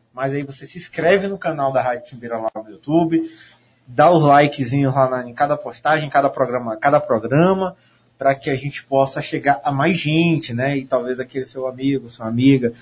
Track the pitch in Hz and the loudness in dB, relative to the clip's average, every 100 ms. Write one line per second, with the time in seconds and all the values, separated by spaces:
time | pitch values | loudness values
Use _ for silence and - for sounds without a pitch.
0 | _ 123 135 143 139 139 135 180 - - | _ -6 -4 -4 -8 -12 -18 -18 -10 -4
1 | 156 196 196 196 175 147 135 131 123 120 | 2 2 0 -6 -6 -2 -2 0 -2 -4
2 | - 120 117 113 110 107 107 98 - 165 | -10 -16 -10 -6 -6 -8 -14 -14 -2 0
3 | 165 165 165 - - _ _ _ - 120 | 2 0 -2 -10 -20 _ _ _ -4 4
4 | 156 175 143 143 147 147 120 139 139 139 | 4 6 6 6 4 0 -2 0 0 2
5 | 131 127 120 117 147 147 123 - 147 156 | 0 0 -6 -2 -2 -2 -6 -6 -2 -2
6 | 147 143 139 - 127 123 117 110 143 147 | 0 2 2 0 -2 -2 -6 -2 2 2
7 | 143 117 110 139 180 190 185 - _ _ | 2 -2 2 2 4 2 -2 -8 _ _
8 | _ _ 135 139 151 131 143 - - 135 | _ _ 0 0 -2 -4 -6 -10 -2 0
9 | 131 151 - 147 180 175 151 139 160 185 | 0 -2 -6 -2 0 0 0 0 0 0
10 | 147 160 170 156 - 117 135 139 131 127 | 0 2 2 0 -2 -4 -2 -4 -2 -4
11 | 120 127 127 135 127 135 131 127 135 135 | -2 -6 -8 -8 -8 -8 -8 -4 -2 -2
12 | 117 - 113 117 135 135 120 - | -6 -10 -6 2 4 4 2 -6